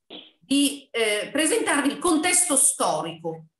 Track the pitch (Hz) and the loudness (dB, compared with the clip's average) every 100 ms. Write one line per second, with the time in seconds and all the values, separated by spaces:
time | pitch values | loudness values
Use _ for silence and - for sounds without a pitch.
0 | - - - _ - 277 277 - - 233 | -20 -20 -20 _ -2 2 2 -2 -8 -2
1 | 220 208 - 285 320 453 403 285 277 285 | -2 -2 -4 -2 0 0 0 0 0 0
2 | 359 311 359 370 - 269 - - 196 156 | 0 2 2 2 2 2 2 2 0 -2
3 | 160 165 165 160 - | -4 -8 -10 -10 -14